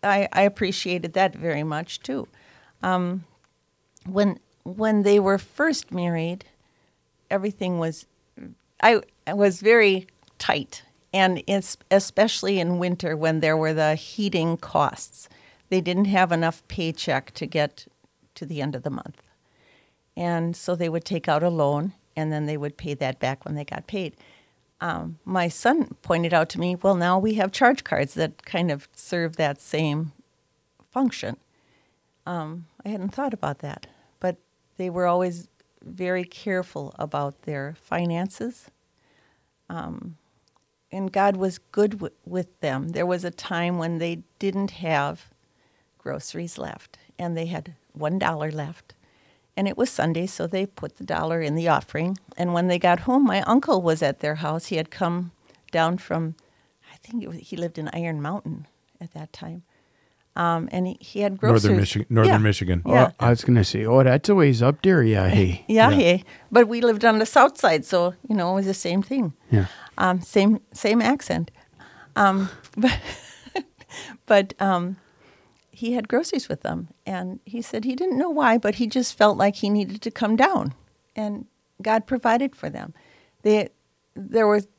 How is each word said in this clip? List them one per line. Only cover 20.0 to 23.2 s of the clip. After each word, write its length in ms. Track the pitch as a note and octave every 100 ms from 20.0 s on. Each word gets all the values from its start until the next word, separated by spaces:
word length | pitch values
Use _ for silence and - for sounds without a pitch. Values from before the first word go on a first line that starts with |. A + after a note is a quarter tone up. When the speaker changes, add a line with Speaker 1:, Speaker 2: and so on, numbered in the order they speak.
| _ -
Speaker 1:
And 360 | F3 E3+ E3 E3+
so 180 | - F3
they 140 | E3+
would 160 | E3 -
take 240 | E3+ -
out 120 | D3+
a 60 | F3
loan, 440 | E3 C#3+ D3 F3 - _ -
and 160 | D#3
then 120 | D3+ D3+
they 120 | D3+
would 180 | D3 -
pay 180 | D#3+ C#3+
that 240 | C3
back 260 | C3